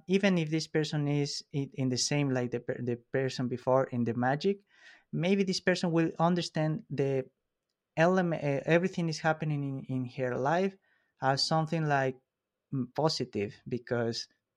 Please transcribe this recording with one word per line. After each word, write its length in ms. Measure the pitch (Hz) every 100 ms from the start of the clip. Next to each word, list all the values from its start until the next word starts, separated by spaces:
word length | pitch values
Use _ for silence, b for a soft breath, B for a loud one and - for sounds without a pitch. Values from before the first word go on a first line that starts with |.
| -
even 300 | 196 202 175
if 120 | 151
this 160 | 160 -
person 420 | 160 151 151 143
is 340 | 147 143 - -
i-, 160 | 143 135
in 140 | - 131
the 80 | 120
same, 340 | - 147 139
like, 200 | 127 123
the 100 | 120
per-, 200 | - -
the 140 | 120 120 -
person 360 | 135 131 - 123
before 360 | 123 127 131
in 200 | 131 120
the 100 | 120
magic, 460 | 117 123 151 196 202 B B B B B
maybe 300 | 151 175 196
this 180 | 190 180
person 300 | 185 180 180
will 200 | 165 160 -
understand 640 | 170 175 165 160 156 156 -
the 340 | 135 139 135 - _ _ _ _ _ _ -
element, 460 | 170 190 175 160
uh, 160 | 143 139 -
everything 420 | 170 185 185 165
is 120 | 151
happening 640 | 160 156 156 143 139 135 -
in, 80 | 131
in 140 | 123 -
her 200 | 127 123
life 400 | 135 170 196 196 _ _ _ -
as 240 | 135 135 -
something, 400 | 160 156 165 151
like, 300 | 139 135 131 _ _ _ _ -
mm, 120 | 135 123
positive, 600 | - 156 - 123 107 104 - 131
because 600 | 120 - 120 117 117 - _ _